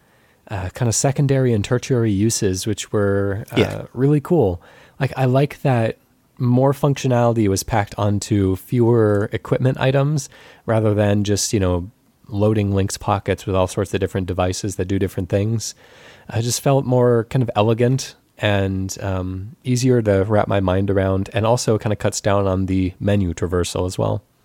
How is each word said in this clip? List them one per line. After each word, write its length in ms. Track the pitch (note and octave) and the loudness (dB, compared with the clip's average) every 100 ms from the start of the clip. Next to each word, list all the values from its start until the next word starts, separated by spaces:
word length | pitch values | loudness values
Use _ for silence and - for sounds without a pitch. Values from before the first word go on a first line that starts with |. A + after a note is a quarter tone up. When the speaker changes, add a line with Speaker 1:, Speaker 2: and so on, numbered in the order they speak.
| _ _ _ _ - | _ _ _ _ -12
Speaker 1:
uh, 200 | G2+ F2+ | -8 -8
kind 180 | - A#2+ | -4 -2
of 60 | |
secondary 580 | - C#3 C#3 C#3 C3+ C3 | 0 -2 0 0 2 2
and 100 | A2+ | 0
tertiary 480 | - B2 - B2 A2+ | 0 -2 0 0 2
uses, 560 | G2 A2+ - G2+ F#2+ A2 | 2 0 0 -2 -2 -4
which 240 | G2+ - | -6 -4
were, 540 | A2 G2+ G2 G2 G2 - | -2 0 0 -2 -4 -4
uh, 40 | C3+ | -2
Speaker 2:
Yeah. 240 | G2+ G#2 - | -2 -2 -10
Speaker 1:
really 280 | A#2 C3+ D3+ | -2 2 2
cool. 400 | - F3 G2+ F2 - - - - | 2 2 2 0 -10 -20 -20 -6
Like, 140 | C3+ | -4
I 120 | - C3 | 0 2
like 340 | C3 D3 - | 2 0 -2
that 380 | D3 A#2+ A2+ - _ _ _ - | 0 0 0 -4 _ _ _ -4
more 340 | B2 B2 C3+ | 2 4 2
functionality 720 | C#3 D3 C3+ C3+ A#2+ A#2+ A2+ G2+ | 2 0 0 0 2 2 2 2
was 140 | G2 | 0
packed 320 | - A2 G2+ - | 0 -2 -2 -2
onto 580 | G#2 G2+ - G#2 F#2+ F#2+ | -2 -2 0 0 2 0
fewer 720 | - B2 A2+ A#2+ G#2+ G2+ G#2 | -2 0 4 4 4 2 -2
equipment 460 | A2+ - C3+ B2+ - | -6 -4 0 0 0
items 520 | C3 C#3 C#3+ D#3 - - - - | 0 2 0 -2 -6 -18 -20 -14
rather 300 | - A2 G#2+ | -2 0 2
than 280 | G#2 G#2 G#2 | 2 2 2
just, 300 | G2+ G2 - | 0 0 0
you 80 | G#2+ | 0
know, 300 | F#2 F2+ F#2 _ _ _ - | 0 -2 -4 _ _ _ -10
loading 460 | G2+ G#2+ G#2+ G2+ | -2 0 2 0
Link's 220 | G2 G2 - | 0 -2 -4
pockets 480 | - G2 - F#2 | -2 -2 -2 -4
with 100 | - | -2
all 120 | F#2 F#2 | 0 0
sorts 260 | - F#2+ | -2 -2
of 80 | F#2+ | -2
different 260 | F#2+ G2 F2+ | -2 -4 -4
devices 500 | F#2 F2+ F#2+ G#2 F#2 | -2 -2 -2 -6 -6
that 100 | F#2 | -2
do 120 | G2 | 0
different 300 | F#2 - F2+ | -2 -4 -4
things. 460 | G2+ G#2+ A2+ - - - - - - - | -2 -2 -4 -6 -14 -20 -20 -20 -20 -8
I 100 | G#2+ | -4
just 220 | A#2+ - | -4 -2
felt 240 | C#3+ C3+ C3 | 0 0 2
more 380 | B2+ B2 A#2 A2 | 2 4 2 0
kind 140 | C3 | -2
of 80 | A#2 | 0
elegant 600 | G#2 A2 A2+ A#2+ C3 - - _ - | 0 2 2 2 0 -4 -16 _ -4
and, 580 | G#2 G2+ G2 F#2+ F#2+ - | 0 2 0 -2 -6 -6
um, 520 | G2+ F#2 F#2 F#2+ G2+ - | -6 -4 -6 -8 -12 -12
easier 360 | B2+ B2 B2+ B2 | -4 0 2 2
to 240 | A2 G2 G#2+ | 4 2 4
wrap 220 | G#2 - | 2 2
my 120 | G2+ | 0
mind 300 | F#2 F#2 G2 | 2 0 2
around, 380 | G2 F#2+ F#2+ G2 | 0 2 0 -2
and 100 | G#2 A2 | -2 2
also 300 | B2 - G#2+ | 2 2 0
kind 140 | G#2+ | 0
of 60 | G#2 | -2
cuts 240 | G#2+ - | -2 -2
down 240 | G#2 G2+ G2 | 0 2 2
on 200 | F#2+ F#2+ | 0 0
the 280 | F#2+ F#2 - | 0 0 -2
menu 360 | G2+ G2+ F2+ | 0 0 0
traversal 520 | D#2+ F2 F2+ F2 - F#2 | -2 -2 -2 -2 -2 -4
as 120 | G#2+ | -2
well. 240 | G#2+ G#2 _ _ | -2 -4 _ _